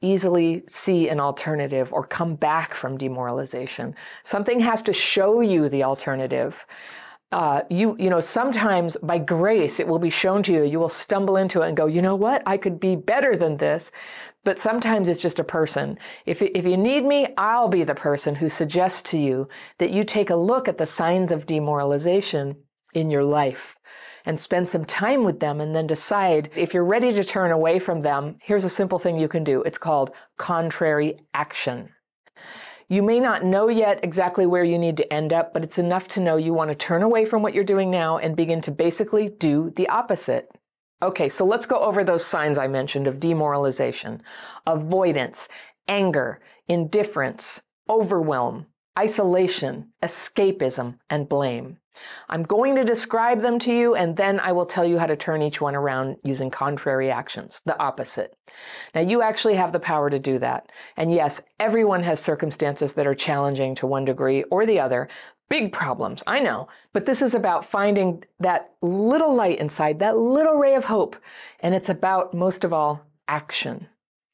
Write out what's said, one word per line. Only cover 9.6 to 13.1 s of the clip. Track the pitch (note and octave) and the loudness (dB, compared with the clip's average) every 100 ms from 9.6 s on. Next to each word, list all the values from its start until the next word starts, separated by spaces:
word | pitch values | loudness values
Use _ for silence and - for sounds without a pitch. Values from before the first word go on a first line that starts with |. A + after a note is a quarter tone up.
| D3 - | 2 0
it | - | 0
will | E3 | 0
be | E3+ | 0
shown | - F#3+ G3 | 0 2 2
to | G3 | 2
you. | E3 | 4
You | D3 D#3+ | 2 2
will | E3 | 0
stumble | - - G3 G3 F#3+ | -2 -2 0 2 2
into | F#3+ F3+ | 2 0
it | E3 | 0
and | D#3 | 2
go, | D#3 | 2
"You | E3 | 2
know | F#3 F#3+ | 2 2
what? | G#3+ C#4 - | 2 0 0
I | G3 | -2
could | G3 E3+ | -2 -2
be | F#3+ F3+ | 0 0
better | - | 0